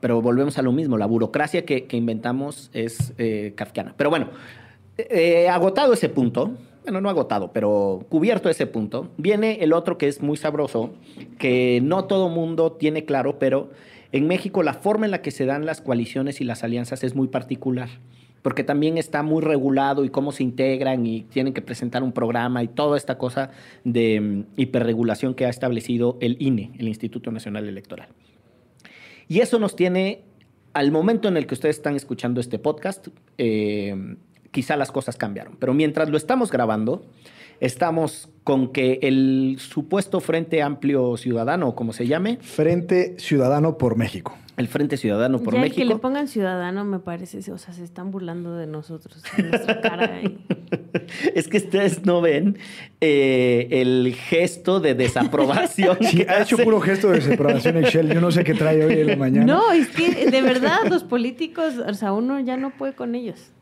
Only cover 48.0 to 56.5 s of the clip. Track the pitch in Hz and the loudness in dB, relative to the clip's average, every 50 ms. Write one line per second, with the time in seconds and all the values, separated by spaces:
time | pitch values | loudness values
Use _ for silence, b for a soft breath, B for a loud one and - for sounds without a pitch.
48 | 180 196 190 196 185 170 170 175 175 170 170 170 165 156 151 151 151 - 165 156 | -12 -10 -8 -8 -8 -8 -10 -10 -10 -10 -8 -10 -10 -10 -10 -12 -12 -12 -16 -16
49 | - - - 156 - - - - 185 165 240 226 226 - 220 220 - 226 170 175 | -16 -20 -20 -20 -18 -6 -2 -2 0 0 0 0 0 0 -2 0 0 -2 0 0
50 | 190 185 180 180 180 190 - - - - - - - - - - - - - - | 0 -2 -2 -4 -4 -4 -6 -6 -6 -6 -6 -6 -4 -6 -6 -6 -6 -6 -6 -6
51 | - - - - - 349 381 175 160 - - 214 - 170 170 196 202 196 180 175 | -6 -6 -10 -2 -2 0 0 0 -2 2 0 0 0 2 0 2 2 2 0 2
52 | 185 190 175 175 170 165 147 143 165 202 202 B B B B B B B B _ | 2 2 2 4 4 4 4 4 2 0 0 B B B B B B B B _
53 | - 156 147 143 139 135 131 127 127 123 123 120 123 120 139 131 127 127 127 127 | 2 4 6 6 6 4 4 4 4 4 4 2 2 2 0 2 2 4 4 2
54 | 123 127 120 - - - - 165 175 - - - - - 185 196 156 151 131 120 | 2 0 -2 -4 -4 0 2 2 2 2 -2 -4 -2 0 0 2 2 2 2 4
55 | 127 117 - 127 120 - 147 139 139 131 139 - 359 330 - - - - 185 - | 2 2 2 2 0 2 2 2 2 4 2 2 0 0 0 2 4 4 4 4
56 | 226 - - 175 180 - 180 208 214 - | 2 4 4 4 4 4 4 2 4 4